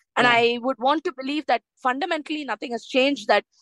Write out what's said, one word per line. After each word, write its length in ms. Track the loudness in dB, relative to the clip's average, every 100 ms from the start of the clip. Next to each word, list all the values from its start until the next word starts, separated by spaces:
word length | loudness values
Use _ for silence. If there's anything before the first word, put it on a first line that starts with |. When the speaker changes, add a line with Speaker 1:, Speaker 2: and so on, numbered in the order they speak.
| _ 0
Speaker 1:
and 100 | 4
Speaker 2:
Hmm. 60 |
Speaker 1:
I 260 | 4 2 0
would 160 | -2 -2
want 240 | 0 0 -2
to 80 |
believe 320 | -6 -6 -6 -2
that 140 | -2 -4 _ -4
fundamentally 560 | -2 -2 -4 -4 -8 -6
nothing 260 | -8 -8
has 140 | -10 -2
changed, 420 | 0 2 0 2
that, 180 | 2 0 _